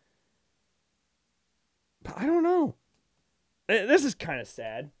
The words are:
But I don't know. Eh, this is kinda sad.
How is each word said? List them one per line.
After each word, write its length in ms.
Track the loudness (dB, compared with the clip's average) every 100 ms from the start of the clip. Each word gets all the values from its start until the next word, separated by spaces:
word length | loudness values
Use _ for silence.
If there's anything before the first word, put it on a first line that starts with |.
| _ _ _ _ _ _ _ _ _ _ _ _ _ _ _ _ _ _ _ _
But 160 | -14 -6
I 80 | 0
don't 180 | 2
know. 320 | 4 2 0 -4 _ _ _ _ _ _ _ _ -2
Eh, 180 | 0 4
this 180 | 4
is 120 | 4 -4
kinda 300 | -8 -8 -10
sad. 440 | -12 -10 -10 -12 -16